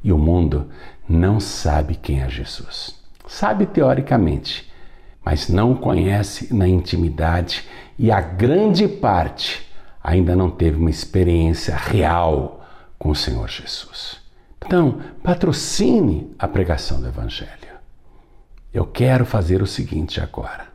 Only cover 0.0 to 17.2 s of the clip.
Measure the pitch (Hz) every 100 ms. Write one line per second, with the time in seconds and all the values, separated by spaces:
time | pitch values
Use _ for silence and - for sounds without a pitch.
0 | - 85 76 87 80 69 71 - - -
1 | - 82 92 107 - - - 73 78 80
2 | - 69 65 - 65 - - - - -
3 | - - - - 208 208 202 - 135 135
4 | 135 123 85 69 - - - - - -
5 | - - - 73 - 90 117 127 - 90
6 | 90 101 104 - - 110 92 92 87 87
7 | 85 78 80 87 85 - - - - -
8 | 113 104 80 90 120 170 214 175 208 -
9 | 123 92 80 - - - - - - -
10 | - 90 87 90 92 - 82 78 85 80
11 | - 98 90 85 82 78 - 73 - 104
12 | 78 85 82 73 65 - - - - -
13 | 78 76 - 58 55 - - - - -
14 | - - - - - - - 180 151 113
15 | - - - 180 175 - - - 233 240
16 | 139 80 - - - 98 87 76 - -
17 | 62 65